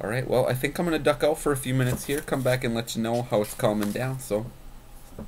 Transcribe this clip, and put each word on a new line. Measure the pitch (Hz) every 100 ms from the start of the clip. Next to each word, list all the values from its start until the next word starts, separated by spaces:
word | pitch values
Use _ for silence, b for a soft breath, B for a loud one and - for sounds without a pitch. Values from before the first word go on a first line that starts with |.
All | 95
right, | 120 131
well, | 120 -
I | 127
think | 139 147
I'm | 175
gonna | 156
duck | 147 143
out | 147 156
for | 151
a | 135
few | 127 131
minutes | 127 127 -
here, | 143
come | - 143
back | 123 127
and | 127
let | 117 117 -
you |
know | 113 117
how | 120 110
it's | 104
calming | - 113 104 104
down, | 104 131 135
so | - 104 120 - - - - - - -